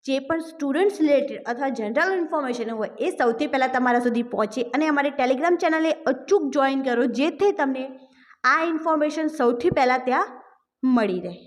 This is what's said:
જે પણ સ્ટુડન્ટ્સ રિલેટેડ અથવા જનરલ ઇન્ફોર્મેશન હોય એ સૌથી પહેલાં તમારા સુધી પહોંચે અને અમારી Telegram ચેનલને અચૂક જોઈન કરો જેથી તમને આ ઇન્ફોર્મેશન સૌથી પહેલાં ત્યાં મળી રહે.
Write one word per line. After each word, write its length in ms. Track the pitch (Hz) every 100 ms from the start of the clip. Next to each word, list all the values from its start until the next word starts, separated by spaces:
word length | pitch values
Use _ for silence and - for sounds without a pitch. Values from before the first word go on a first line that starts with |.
જે 120 | - 269 269
પણ 160 | 330 330
સ્ટુડન્ટ્સ 500 | - 285 285 403 -
રિલેટેડ 460 | 311 277 226 220 -
અથવા 160 | 240 269 226
જનરલ 340 | 208 247 359
ઇન્ફોર્મેશન 560 | 381 311 320 262 240 226
હોય 160 | 220 208 -
એ 40 | 294 349
સૌથી 300 | 247 226 294
પહેલાં 200 | 277 262
તમારા 300 | 254 247 240
સુધી 180 | 240 233 233
પહોંચે 260 | - 208 - 233 269
અને 80 | 311
અમારી 200 | 294 277 285
Telegram 400 | 254 262 330 349
ચેનલને 280 | 339 320 320 302 -
અચૂક 340 | 262 - 392 294
જોઈન 300 | 294 269 269
કરો 220 | 262 233 254 214
જેથી 320 | 302 - 403 392
તમને 260 | 269 262 262 262 - _ _ _ 254
આ 100 | 302 330
ઇન્ફોર્મેશન 640 | 320 330 311 302 302 311 311
સૌથી 340 | 240 240 349 294
પહેલાં 260 | 247 254 254
ત્યાં 240 | 269 415 - - _ _ _
મળી 360 | 262 247 208 185
રહે. 100 | 175 180